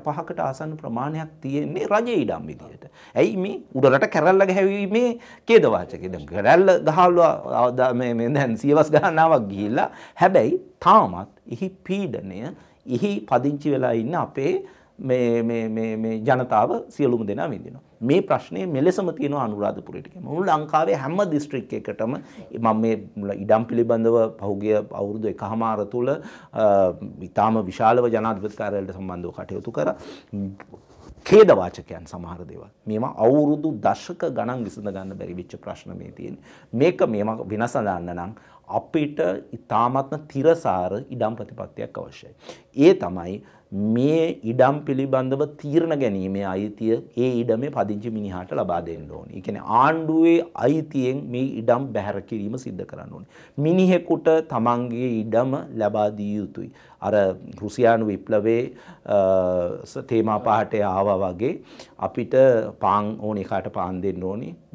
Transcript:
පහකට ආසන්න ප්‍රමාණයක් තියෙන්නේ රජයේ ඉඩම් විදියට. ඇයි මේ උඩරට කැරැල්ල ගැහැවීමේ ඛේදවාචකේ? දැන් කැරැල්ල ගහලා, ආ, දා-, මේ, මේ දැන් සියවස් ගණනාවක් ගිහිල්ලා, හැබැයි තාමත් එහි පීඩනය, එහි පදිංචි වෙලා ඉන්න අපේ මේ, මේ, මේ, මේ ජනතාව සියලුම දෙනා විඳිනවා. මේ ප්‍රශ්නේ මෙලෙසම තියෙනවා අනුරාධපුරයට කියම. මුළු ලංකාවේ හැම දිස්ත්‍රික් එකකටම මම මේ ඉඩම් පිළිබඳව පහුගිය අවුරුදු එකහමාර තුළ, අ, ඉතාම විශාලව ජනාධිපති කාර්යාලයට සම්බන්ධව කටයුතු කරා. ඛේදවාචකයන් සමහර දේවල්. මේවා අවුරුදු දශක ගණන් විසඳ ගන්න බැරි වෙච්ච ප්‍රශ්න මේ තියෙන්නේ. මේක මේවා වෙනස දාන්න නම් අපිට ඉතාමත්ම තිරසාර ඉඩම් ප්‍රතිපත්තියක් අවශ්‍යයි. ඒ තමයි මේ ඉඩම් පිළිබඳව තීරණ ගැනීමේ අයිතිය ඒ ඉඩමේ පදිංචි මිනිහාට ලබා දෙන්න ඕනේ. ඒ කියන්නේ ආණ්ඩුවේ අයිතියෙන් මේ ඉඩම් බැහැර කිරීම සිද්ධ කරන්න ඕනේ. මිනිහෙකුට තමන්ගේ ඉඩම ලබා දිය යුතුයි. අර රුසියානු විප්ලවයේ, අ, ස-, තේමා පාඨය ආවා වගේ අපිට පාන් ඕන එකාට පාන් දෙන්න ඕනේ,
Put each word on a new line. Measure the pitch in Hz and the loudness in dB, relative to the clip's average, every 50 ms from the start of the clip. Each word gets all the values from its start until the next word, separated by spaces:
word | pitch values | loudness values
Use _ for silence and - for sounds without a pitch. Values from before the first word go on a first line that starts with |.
| - | -6
පහකට | 151 143 170 165 - 175 165 165 | -6 -6 -6 -8 -10 -6 -6 -4
ආසන්න | 139 135 - 156 156 156 156 156 | -4 -4 -6 -10 -12 -12 -10 -10
ප්‍රමාණයක් | 139 117 117 131 147 156 156 160 160 - - | -8 -6 -6 -6 -6 -6 -8 -10 -10 -14 -12
තියෙන්නේ | - 135 139 147 147 143 151 - - 208 202 | -10 -6 -4 -4 -4 -4 -6 -6 -2 0 0
රජයේ | 214 233 247 233 185 131 | 0 0 0 -2 -2 -2
ඉඩම් | 104 85 80 - 78 | -2 -4 -6 -8 -12
විදියට. | 73 - - - - - - - _ - - - - | -14 -16 -16 -20 -20 -20 -20 -20 _ -20 -18 -6 0
ඇයි | 117 147 208 226 190 | 2 2 2 2 -2
මේ | 185 202 - - - - - | -4 -6 -6 -10 -12 -8 -2
උඩරට | 135 131 135 127 139 - - - | 4 6 6 6 6 2 2 0
කැරැල්ල | 170 151 175 190 190 196 | 2 4 4 6 6 4
ගැහැවීමේ | 190 185 196 190 196 196 202 202 190 202 233 247 247 233 240 - - - - _ - | 4 2 2 2 2 0 0 -4 -2 0 0 0 0 -2 -4 -10 -20 -20 -8 _ 6
ඛේදවාචකේ? | 226 220 160 127 110 90 92 - - - 90 92 92 | 6 8 8 6 2 2 -2 -4 -10 -10 -10 -8 -10
දැන් | - - - 85 | -10 -10 -8 -4
කැරැල්ල | 107 101 120 147 175 190 190 185 160 - | 0 4 6 6 8 8 6 6 4 4
ගහලා, | 151 151 175 180 180 175 175 170 156 147 - - - 123 120 | 2 4 6 6 6 6 6 6 4 4 2 -4 -2 0 2
ආ, | 120 123 | 2 2
දා-, | 123 127 127 131 123 | 4 2 2 2 2
මේ, | 120 127 120 120 | 0 0 0 0
මේ | 113 117 120 | 0 0 0
දැන් | 147 143 143 123 113 110 | 2 2 0 0 -2 -2
සියවස් | - 143 143 156 151 151 151 | 2 4 6 6 6 6 4
ගණනාවක් | 151 - 190 165 160 160 160 160 135 110 98 | 4 4 4 4 4 6 6 6 4 2 0
ගිහිල්ලා, | 98 98 104 104 113 151 - - - - - - - - | -6 -4 -4 -2 -2 -2 -2 -4 -6 -10 -20 -12 -2 2
හැබැයි | 160 190 190 170 110 117 - 370 - - _ - - | 4 6 6 6 4 4 0 -2 -4 -8 _ 0 4
තාමත් | 170 196 220 175 104 90 87 98 - _ _ _ - | 6 8 8 6 4 -2 -6 -10 -12 _ _ _ -12
එහි | - - 190 190 190 - - - | -8 -6 -8 -8 -8 -10 -8 -6
පීඩනය, | 185 202 202 160 107 - - 95 92 92 113 151 196 - - _ _ _ - | -4 -4 -4 -4 -6 -8 -10 -10 -12 -10 -12 -12 -12 -14 -20 _ _ _ -10
එහි | - 127 120 185 208 202 202 - - 135 | -4 -4 -2 0 0 -2 -2 -4 0 0
පදිංචි | 123 131 143 147 143 143 151 139 | 2 2 0 -2 -2 -2 -2 -2
වෙලා | 131 127 123 117 113 110 | 0 0 0 0 0 -2
ඉන්න | 123 165 | -2 -2
අපේ | 170 127 - - - 135 151 - 392 392 - - _ _ _ _ - | -4 -4 -4 -4 -4 -4 -2 -2 -4 -6 -8 -20 _ _ _ _ -8
මේ, | - 131 127 127 123 117 117 117 117 | -4 -2 0 2 2 2 2 2 0
මේ, | 113 117 117 113 113 | 0 -2 -2 -4 -4
මේ, | 110 110 110 113 110 110 | -4 -4 -4 -4 -4 -4
මේ | 110 113 110 110 | -4 -4 -4 -2
ජනතාව | 110 127 131 127 127 127 - 107 107 - - 233 - - | 0 0 2 2 2 2 2 2 2 2 0 -4 -8 -8
සියලුම | - - 147 127 120 117 113 98 | -4 0 0 2 2 0 -2 -2
දෙනා | 101 107 82 - | -4 -4 -4 -6
විඳිනවා. | - - - - - 131 - _ _ - | -6 -8 -12 -14 -18 -20 -20 _ _ -6
මේ | 113 123 143 185 | 0 2 2 2
ප්‍රශ්නේ | 196 - 147 123 - - - 185 190 | 2 2 -2 -2 -2 -6 -8 -6 -6
මෙලෙසම | 185 156 131 143 180 180 - 196 175 156 156 | -4 -2 2 2 2 2 2 0 -4 -4 -4
තියෙනවා | 143 143 143 143 131 | -4 -2 -2 -2 -2
අනුරාධපුරයට | 110 104 101 104 104 104 - - - 90 - - - | -2 -2 -2 -2 -4 -4 -6 -10 -14 -14 -14 -14 -16
කියම. | - 185 - | -18 -16 -12
මුළු | 123 139 165 190 | -8 -4 -2 0
ලංකාවේ | 190 160 151 151 143 - 190 165 180 196 147 131 | 0 0 0 0 0 0 0 2 2 0 -2 -2
හැම | 139 165 190 208 180 | -4 -2 -2 -2 0
දිස්ත්‍රික් | 156 143 147 - - 131 104 - 117 | 0 -2 -2 -2 -8 -8 -8 -6 -8
එකකටම | 110 - - 104 - 110 113 135 151 151 - - - - - - - | -10 -8 -8 -6 -6 -4 -4 -4 -6 -10 -14 -20 -20 -18 -14 -8 -2
මම | 113 113 110 110 | 0 2 2 2
මේ | 113 113 113 104 98 - - - 101 98 101 98 101 | 2 0 0 -2 -4 -10 -12 -10 -8 -6 -6 -4 0
ඉඩම් | 107 107 110 117 113 | 2 2 2 2 0
පිළිබඳව | 120 117 120 117 123 113 113 113 117 117 113 110 - - | 0 0 2 2 2 2 2 4 4 4 4 2 0 -6
පහුගිය | 98 101 101 101 101 107 107 107 104 - - - | -6 -6 -4 -2 0 0 0 0 0 -4 -6 -6
අවුරුදු | 101 101 104 110 110 107 95 | -6 -6 -6 -4 -4 -6 -6
එකහමාර | - 113 101 110 113 113 113 110 104 104 104 - | -4 -6 -6 -4 -2 -2 -2 -2 -2 -4 -4 -4
තුළ, | 123 120 131 | -4 -2 -2
අ, | 139 - - - - - - - - 113 110 104 101 98 95 92 85 80 - 98 95 - 92 90 | -2 -4 -6 -14 -20 -20 -20 -10 -2 2 4 6 6 6 4 4 2 -2 -8 -14 -14 -14 -14 -6
ඉතාම | - - 104 110 113 113 101 92 | -2 0 2 2 2 0 -2 -4
විශාලව | 90 - 120 110 117 123 120 120 113 | -2 2 4 4 4 4 4 2 2
ජනාධිපති | 110 107 113 113 95 98 107 - - | 0 0 0 -4 -4 -6 -10 -8 -8
කාර්යාලයට | 110 104 101 101 98 92 92 95 | -6 -4 -4 -4 -4 -6 -8 -10
සම්බන්ධව | 95 92 90 87 87 87 - - | -10 -10 -8 -8 -10 -10 -10 -12
කටයුතු | - - 95 - - - - - | -12 -10 -10 -10 -10 -8 -6 -4
කරා. | - - - - - - - - - - - 101 98 95 98 - - _ - - _ _ - - - - - - - - | -2 -2 -4 -6 -8 -18 -18 -20 -18 -12 -8 -8 -8 -8 -10 -12 -20 _ -20 -20 _ _ -20 -20 -20 -20 -20 -12 -2 6
ඛේදවාචකයන් | 185 214 220 180 143 98 90 87 - - - - - 82 87 - - | 8 10 10 10 8 4 2 -4 -6 -10 -16 -16 -16 -16 -16 -16 -16
සමහර | 90 87 85 85 85 87 85 | -14 -14 -14 -14 -14 -16 -16
දේවල්. | 85 87 82 101 _ _ - 107 | -16 -18 -20 -20 _ _ -10 -6
මේවා | 107 107 120 139 - - 107 | -4 -4 -4 -4 -2 2 4
අවුරුදු | 120 135 151 151 147 151 147 147 160 151 104 - | 6 6 6 4 4 2 0 0 -4 -4 -2 0
දශක | 101 104 - - - 175 - - 160 135 110 | 0 0 -2 -4 -12 -10 -6 -6 -6 -4 -4
ගණන් | 110 117 127 131 117 98 | -4 -4 -4 -6 -6 -8
විසඳ | - - 101 104 92 | -10 -10 -10 -8 -8
ගන්න | 95 95 98 98 95 | -8 -10 -10 -12 -12
බැරි | 95 90 87 90 | -12 -12 -12 -12
වෙච්ච | 90 - - 104 - | -14 -14 -16 -16 -14
ප්‍රශ්න | - 90 - - 95 90 92 | -14 -14 -14 -14 -16 -16 -14
මේ | - - - - | -14 -16 -16 -14
තියෙන්නේ. | - - - - - - - - - _ - | -14 -14 -14 -16 -18 -20 -20 -20 -16 _ 0
මේක | 113 139 170 180 - - 117 110 | 2 2 2 4 2 0 0 0
මේවා | 104 101 107 110 110 - 95 | 0 -2 -2 -4 -6 -6 -6
වෙනස | 107 104 113 123 - 143 110 101 | -4 -2 -2 -2 -2 -2 -2 -2
දාන්න | 92 87 85 87 87 | -4 -4 -6 -8 -8
නම් | 87 85 95 110 - _ - - _ _ - 180 214 | -8 -8 -10 -12 -16 _ -20 -20 _ _ -4 -4 -4
අපිට | - - - 165 151 147 147 147 160 175 190 - - - - 120 | -4 -2 -2 -2 -2 -2 -2 -2 -2 -2 -2 -4 -8 -12 -16 -16
ඉතාමත්ම | - - 117 107 117 123 127 135 135 135 156 151 156 - | -8 -4 0 0 0 2 0 -2 -2 -4 -6 -10 -10 -8
තිරසාර | - 139 135 160 165 165 - 123 92 92 90 90 95 107 135 - - | -4 0 4 4 4 4 2 -2 -2 0 -2 -2 -4 -6 -8 -8 -6
ඉඩම් | 120 110 107 113 107 | -4 -4 -4 -4 -6
ප්‍රතිපත්තියක් | 104 - - - 95 - - - 113 - - - | -12 -14 -12 -14 -14 -14 -12 -12 -12 -10 -10 -12
අවශ්‍යයි. | - - - - - - - _ - - - - _ _ - 120 143 | -12 -14 -16 -20 -20 -20 -20 _ -20 -20 -20 -20 _ _ 2 6 8
ඒ | 170 202 190 - | 8 8 6 2
තමයි | 87 92 92 85 90 95 104 - - - - _ - | -6 -6 -6 -8 -8 -10 -10 -12 -16 -20 -20 _ -10
මේ | - 98 101 107 110 120 127 147 156 165 160 165 - - - 110 | -6 -4 -2 0 2 2 2 2 2 2 0 0 -2 -6 -6 -4
ඉඩම් | 117 127 127 131 143 151 151 139 | 2 4 4 4 2 0 -2 -4
පිළිබඳව | 139 131 135 131 131 131 131 131 135 139 151 147 147 - | -2 -2 -2 0 0 0 0 0 -2 -2 -2 -4 -6 -10
තීරණ | - 147 143 165 165 165 160 143 | -8 -2 0 0 0 0 0 0
ගැනීමේ | 135 117 101 98 92 95 95 98 101 95 | 0 0 -2 -2 -4 -4 -4 -4 -4 -4
අයිතිය | 92 95 101 107 104 - 107 110 113 127 - - - - 120 | -4 -4 -4 -6 -6 -4 -2 0 0 0 -2 -6 -4 -2 -2
ඒ | 127 127 117 | 0 0 -2
ඉඩමේ | 117 117 110 110 131 147 143 131 | 0 0 0 -2 -2 -4 -2 -2
පදිංචි | 101 101 107 101 104 120 110 110 | -2 -2 -4 -6 -6 -6 -6 -6
මිනිහාට | 104 98 90 90 90 90 - 135 | -6 -6 -8 -8 -8 -6 -4 -4
ලබා | 110 90 87 87 85 | -2 -2 -2 -4 -4
දෙන්න | 85 82 80 78 76 | -6 -10 -12 -12 -14
ඕනේ. | 78 78 78 - - - | -16 -16 -16 -16 -16 -14
ඒ | - | -10
කියන්නේ | - 101 - - - 107 120 | -10 -10 -10 -4 0 4 4
ආණ්ඩුවේ | 131 147 160 165 160 156 160 160 165 170 165 170 170 - - - 113 | 4 4 4 0 -2 0 2 4 6 6 6 4 2 -2 -6 -2 0
අයිතියෙන් | 131 147 160 147 151 - 143 127 123 131 143 147 143 120 | 0 2 0 -2 -4 -4 -4 -2 -2 -2 -4 -6 -6 -6
මේ | 123 131 135 - 113 | -4 -4 -4 -4 -4
ඉඩම් | 110 120 120 123 139 131 107 | 2 2 2 2 0 -4 -6
බැහැර | 107 95 101 101 98 92 - | -6 -4 -4 -6 -8 -8 -8
කිරීම | 120 110 101 104 117 131 | -8 -8 -6 -6 -8 -8
සිද්ධ | 127 - - 90 - - | -10 -10 -10 -10 -12 -12
කරන්න | - - - - - | -14 -16 -16 -16 -16
ඕනේ. | - 190 - _ - - - - - 143 | -18 -18 -20 _ -20 -20 -14 -6 -2 0
මිනිහෙකුට | 156 170 185 185 185 185 175 175 - 165 - - 165 160 160 160 160 - | 2 4 6 6 6 4 4 2 0 -2 0 4 4 4 4 2 0 -2
තමන්ගේ | 120 113 120 120 120 123 123 117 117 127 127 117 110 | 0 2 2 2 0 0 -4 -4 -4 -2 -2 -2 -2
ඉඩම | 107 113 110 113 127 135 131 151 - 147 - 113 | -4 0 0 0 0 0 -2 -4 -6 -8 -6 -2
ලබා | 110 104 107 110 107 104 107 104 | -2 0 0 2 0 0 -2 -4
දිය | 104 104 104 104 | -6 -6 -4 -4
යුතුයි. | 101 - - - 95 - - - - - - - | -6 -8 -10 -12 -14 -14 -16 -20 -20 -20 -16 -8
අර | - 101 104 104 98 95 90 85 - - - 95 | -4 0 2 4 4 2 0 -2 -8 -16 -14 -10
රුසියානු | 104 104 - - 123 117 117 113 113 107 | -10 -8 -2 2 4 4 4 4 2 -2
විප්ලවයේ, | 98 90 - - 110 104 101 110 117 117 127 - - - - - - - - - 107 | -4 -4 -4 -2 0 0 2 2 2 0 0 -4 -8 -14 -20 -20 -20 -14 -6 0 2
අ, | 101 95 95 95 95 92 90 92 90 87 87 - - - | 2 4 4 4 4 2 2 0 0 -2 -2 -4 -8 -12
ස-, | - - 135 131 - | -14 -12 -12 -6 -2
තේමා | 123 113 107 110 107 107 107 113 | 0 0 2 2 0 0 0 2
පාඨය | 107 107 107 95 110 107 104 101 92 | 2 2 0 -2 -2 -2 0 0 0
ආවා | 95 98 104 101 92 98 | 0 2 2 0 0 -2
වගේ | 92 90 87 107 135 185 - - - - - - - _ - 95 95 | -4 -4 -4 -4 -4 -6 -6 -12 -20 -20 -20 -20 -20 _ -8 -6 -6
අපිට | - - 120 - - 131 131 135 123 113 - 107 - - | -4 -6 -6 0 4 6 6 6 6 4 2 -2 -6 -2
පාන් | - 98 98 104 104 104 110 107 | 0 2 2 2 2 0 -4 -6
ඕන | 104 107 107 101 | -6 -6 -4 -4
එකාට | 95 - - - - 107 - 104 | -4 -4 -4 -4 -4 -6 -6 -6
පාන් | 90 90 95 92 | -6 -6 -6 -4
දෙන්න | 90 98 92 90 90 | -4 -4 -6 -4 -6
ඕනේ, | 92 98 110 135 160 170 - _ _ - | -6 -6 -8 -10 -12 -14 -18 _ _ -4